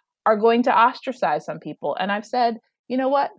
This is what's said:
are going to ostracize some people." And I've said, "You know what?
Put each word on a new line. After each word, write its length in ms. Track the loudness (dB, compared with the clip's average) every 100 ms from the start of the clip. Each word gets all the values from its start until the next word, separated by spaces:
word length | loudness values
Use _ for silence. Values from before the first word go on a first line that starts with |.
| _ _ 0
are 100 | 2
going 280 | 4 2
to 140 | 2 4
ostracize 680 | 2 0 -10 -4 -2 -2 -6
some 140 | -12
people." 360 | -14 -8 -6 -4
And 140 | -4
I've 140 | -6 -4
said, 320 | -2 -2 -4 _ _ -8
"You 80 | -4
know 100 | 0
what? 240 | 0 -2